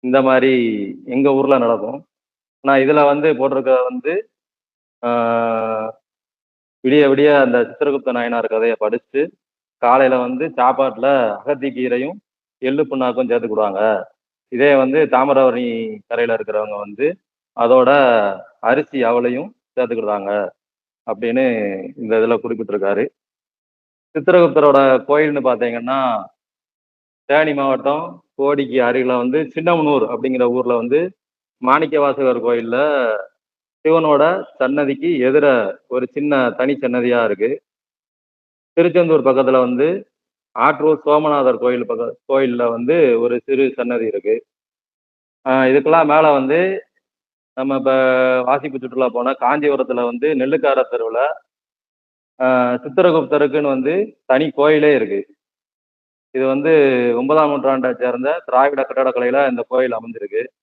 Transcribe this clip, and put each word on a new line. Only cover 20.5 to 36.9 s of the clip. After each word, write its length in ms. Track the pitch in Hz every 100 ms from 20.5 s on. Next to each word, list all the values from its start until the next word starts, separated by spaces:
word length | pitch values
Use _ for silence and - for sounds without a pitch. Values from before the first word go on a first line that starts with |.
| _ _ _ _ _ -
அப்படின்னு 480 | 107 117 120 131 113 104 95 95 -
இந்த 200 | 117 113
இதுல 220 | 113 113
குறிப்பிட்டிருக்காரு. 680 | 117 110 107 101 98 101 135 _ _ _ _ _ _ _ _
சித்திரகுப்தரோட 1120 | _ _ 156 147 180 170 143 143 139 135 131 135
கோயில்னு 320 | 147 156 143
பாத்தீங்கன்னா, 800 | 127 120 120 117 120 135 131 110 92 _ _ _ _ _ _ _ _ _
தேனி 300 | _ 143 156
மாவட்டம் 680 | 143 139 131 135 147 170 175 _ -
போடிக்கு 400 | 139 143 135 127
அருகில 340 | 120 123 127 127
வந்து 340 | 123 143 156
சின்னமனூர் 640 | - 165 170 151 139 127 120
அப்படிங்கிற 260 | 131 127
ஊர்ல 340 | 123 127 120 120
வந்து 400 | 117 143 180 _ _ _ _ _
மாணிக்க 420 | 127 143 156 151
வாசகர் 420 | 143 135 135 123
கோயில்ல 680 | 113 120 117 123 147 143 120 107 95 _ _ _ _ _ 156
சிவனோட 560 | 165 160 143 156 185 -
சன்னதிக்கு 520 | - 131 143 143 139 156
எதிர 680 | 160 127 139 143 127 104 92 _
ஒரு 180 | 127 127
சின்ன 380 | - 147 143 123
தனி 260 | - 131 143
சன்னதியா 440 | 135